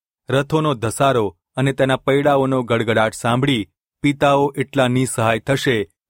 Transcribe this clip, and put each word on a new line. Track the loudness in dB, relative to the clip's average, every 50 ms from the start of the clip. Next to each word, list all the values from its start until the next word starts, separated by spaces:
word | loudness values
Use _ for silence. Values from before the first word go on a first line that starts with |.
| _ _ _ _ _ -4
રથોનો | -2 -2 -2 -2 -2 -2 0 -2 -2
ધસારો | -4 -4 -6 -2 0 0 0 2 0 -2 -4 -6 _ _ _ _
અને | -2 0 0 2
તેના | 2 0 0 0 0
પૈડાઓનો | 0 0 0 2 2 2 2 2 2 2 0 -2 0
ગડગડાટ | 0 0 0 0 0 2 2 0 0 -2
સાંભળી | -4 -2 -2 0 0 0 0 0 -2 -4 -6 _ _ _ _ _ _
પિતાઓ | -2 -2 0 0 2 2 2 2 2 0 -2 -4
એટલા | -8 -4 -2 0 0 0
નિસહાય | 0 0 -2 -2 -2 -2 0 0 0 -2
થશે | -2 -4 -4 -2 0 -2 -2 -2 -4 -6 _ _ _